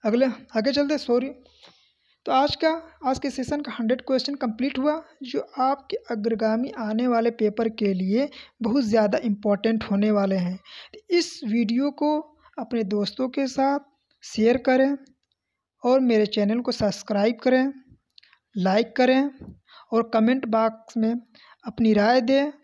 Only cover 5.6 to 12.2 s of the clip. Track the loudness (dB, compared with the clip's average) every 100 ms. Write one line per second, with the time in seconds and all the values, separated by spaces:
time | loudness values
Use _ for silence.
5.6 | -2 -2 -6 -10 -6 -4 -4 -2 0 -2
6.6 | -4 -6 -4 -2 0 2 0 0 -2 0
7.6 | -4 -2 -2 0 0 0 -2 -6 -20 _
8.6 | -2 0 2 2 2 0 -2 -2 0 0
9.6 | 0 -2 -2 0 2 2 2 0 -2 -6
10.6 | -12 -20 -20 -20 _ -2 -2 -6 -4 0
11.6 | 0 0 -2 0 0 0